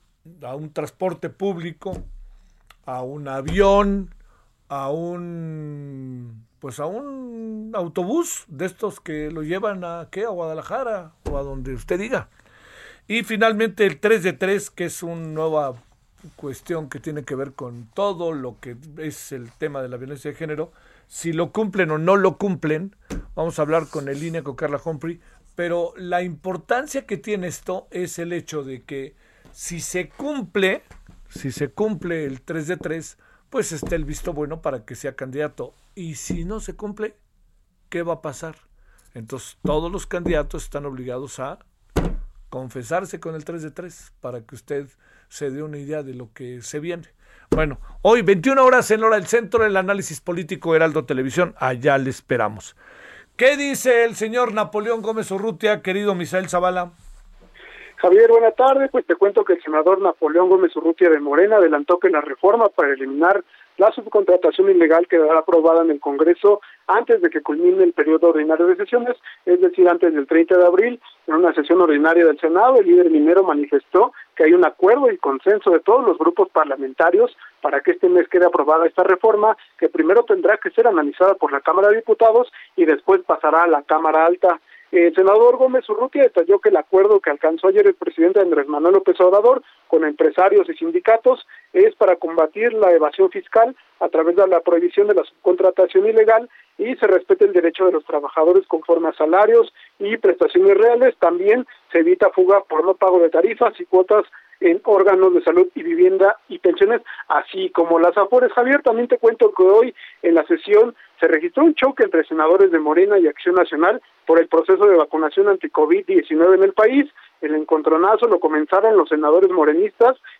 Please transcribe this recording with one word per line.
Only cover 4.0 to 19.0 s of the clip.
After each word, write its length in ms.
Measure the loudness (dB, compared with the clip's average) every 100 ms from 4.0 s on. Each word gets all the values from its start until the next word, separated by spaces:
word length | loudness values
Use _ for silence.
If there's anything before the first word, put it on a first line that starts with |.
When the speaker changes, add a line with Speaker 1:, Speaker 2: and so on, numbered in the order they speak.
| -10 -20 _ _ _ _ -16
Speaker 1:
a 220 | -12 -8
un, 1500 | -8 -10 -12 -14 -14 -14 -14 -16 -16 -18 -18 -18 -18 -20 -20 _ _
pues 200 | -20 -14
a 40 |
un 880 | -12 -12 -16 -18 -18 -16 -16 -16 -12
autobús 720 | -12 -10 -8 -6 -6 -8 -12 -18
de 180 | -14 -12
estos 320 | -10 -12 -12
que 300 | -14 -12 -12
lo 120 | -12
llevan 420 | -10 -8 -8 -10
a, 240 | -12 -14 -14
¿qué? 140 | -12
A 40 | -10
Guadalajara 840 | -10 -10 -12 -12 -10 -8 -10 -14 _ -12
o 80 | -10
a 40 |
donde 300 | -10 -12 -12
usted 260 | -12 -8 -8
diga. 300 | -6 -8 -10 _ _ _ _ _ -20 _ -8
Y 160 | -8
finalmente 640 | -6 -2 -2 -2 -4 -2 -4
el 140 | -2
tres 240 | -2 -2
de 80 | -2
tres, 380 | -6 -6 -6 -8
que 160 | -12 -12
es 180 | -10
una 220 | -14 -14 -12
nueva 480 | -8 -4 -4 -6 -10 _ _ _ _ -20
cuestión 540 | _ -16 -16 -12 -10 -10
que 100 | -14
tiene 260 | -14 -14
que 120 | -12 -12
ver 160 | -12
con 360 | -14 -18 -18 -16
todo 380 | -8 -6 -6 -10
lo 240 | -10 -12 -16
que 160 | -20 -20 -20
es 320 | -16